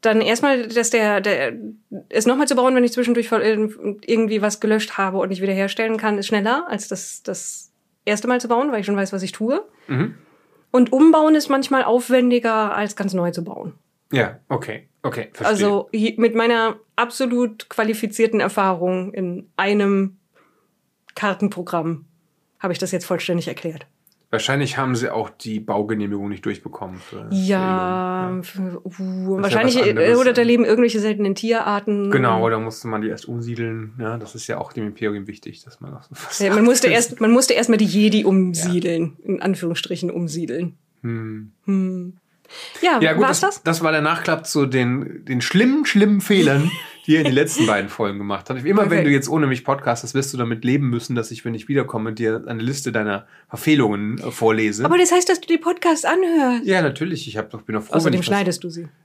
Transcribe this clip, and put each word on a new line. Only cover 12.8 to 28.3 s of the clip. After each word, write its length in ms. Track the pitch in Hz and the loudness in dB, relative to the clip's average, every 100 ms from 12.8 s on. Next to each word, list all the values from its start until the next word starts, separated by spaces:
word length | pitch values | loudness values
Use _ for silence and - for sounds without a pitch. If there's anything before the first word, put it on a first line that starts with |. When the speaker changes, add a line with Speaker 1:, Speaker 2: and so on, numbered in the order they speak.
| 208 - | -4 -4
Speaker 1:
ganz 200 | 202 185 | -4 0
neu 160 | 175 | -2
zu 120 | 170 | -4
bauen. 300 | 170 - 175 - _ _ _ | -8 -10 -12 -14 _ _ _
Speaker 2:
Ja, 280 | 139 107 - _ | 0 0 -4 _
okay, 380 | 135 - 110 _ _ | -6 -6 -12 _ _
okay, 280 | 127 120 110 | -8 -6 -10
verstehe. 140 | - - | -4 -2
Speaker 1:
Also 420 | 214 202 202 - | 2 2 0 -2
je-, 220 | 226 220 - | -2 -2 2
mit 180 | 233 226 | 2 2
meiner 400 | 226 233 226 - _ - | 2 2 0 -4 _ -4
absolut 720 | 240 - 262 240 247 220 - | -4 -2 -2 0 -2 -4 -12
qualifizierten 680 | - 220 214 220 - 226 220 | -4 -2 -2 -4 0 2 2
Erfahrung 720 | 190 196 190 180 180 185 185 | 0 0 0 0 0 -2 -4
in 340 | 202 185 175 - - | -6 -6 -6 -10 -4
einem 600 | 196 208 202 196 196 190 _ _ _ _ _ _ _ _ _ - | 0 2 2 2 0 -6 _ _ _ _ _ _ _ _ _ -6
Kartenprogramm 920 | 208 185 208 190 175 175 160 165 - _ _ _ _ _ | -4 -2 -4 -4 -6 -4 -4 -6 -10 _ _ _ _ _
habe 120 | 190 | -6
ich 80 | 170 | -4
das 120 | 185 | -4
jetzt 140 | 180 - | -4 -4
vollständig 420 | 175 - 175 165 | -6 -2 -4 -4
erklärt. 400 | - 170 160 - _ _ _ _ | -8 -10 -12 -18 _ _ _ _
Speaker 2:
Wahrscheinlich 480 | 110 - 139 143 - | -4 0 -2 -2 -2
haben 180 | 135 123 | -2 -2
sie 140 | 120 | -2
auch 200 | - 107 | -4 -6
die 300 | - 113 107 | -10 -8 -8
Baugenehmigung 680 | 107 101 104 110 101 101 101 | -4 -2 -2 -2 -4 -6 -6
nicht 160 | 98 107 | -8 -6
durchbekommen 540 | 101 - - 95 92 | -8 -10 -14 -14 -14
für, 280 | - - 110 | -16 -16 -6
Speaker 1:
Ja, 1080 | 190 190 196 185 185 180 185 185 185 185 | -4 0 0 0 0 -2 -2 -4 -4 -4